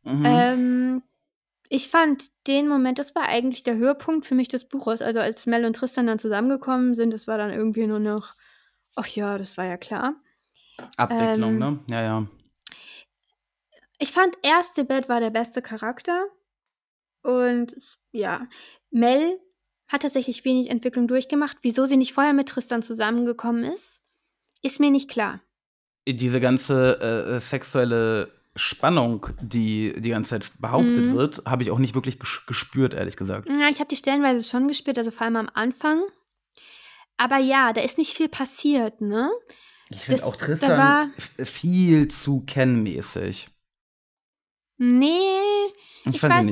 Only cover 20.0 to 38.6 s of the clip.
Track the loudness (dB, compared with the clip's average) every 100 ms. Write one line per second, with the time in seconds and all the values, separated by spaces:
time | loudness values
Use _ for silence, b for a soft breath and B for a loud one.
20 | -2 -2 -4 -4 0 0 0 -2 -2 0
21 | 0 0 0 0 -2 -2 -2 0 2 2
22 | 2 2 2 2 0 -4 -4 -4 -4 -4
23 | -2 0 -2 -2 -2 -2 -2 -6 -10 -16
24 | _ _ _ _ _ _ -4 2 4 4
25 | 0 -4 -4 -6 _ _ _ _ _ _
26 | -6 -2 0 2 4 2 2 4 4 4
27 | 0 -2 -2 -4 -4 -4 -2 0 2 2
28 | 2 0 -4 _ _ -6 -4 0 2 2
29 | 2 -2 -6 -10 -4 -2 0 0 -2 -2
30 | -4 -2 -4 -6 -8 -10 -2 2 4 4
31 | 2 2 0 -2 -4 -2 0 2 2 0
32 | -4 -8 -8 -10 -8 -8 -4 0 0 0
33 | -6 -4 -6 -4 -2 2 2 0 -4 -4
34 | -2 2 2 2 0 0 0 -2 -4 -4
35 | -4 -4 -2 -2 -4 -2 -2 -2 0 0
36 | -2 -8 _ _ _ _ B B B B
37 | B -2 0 2 4 4 4 2 -2 -2
38 | -2 0 -2 -2 -8 -2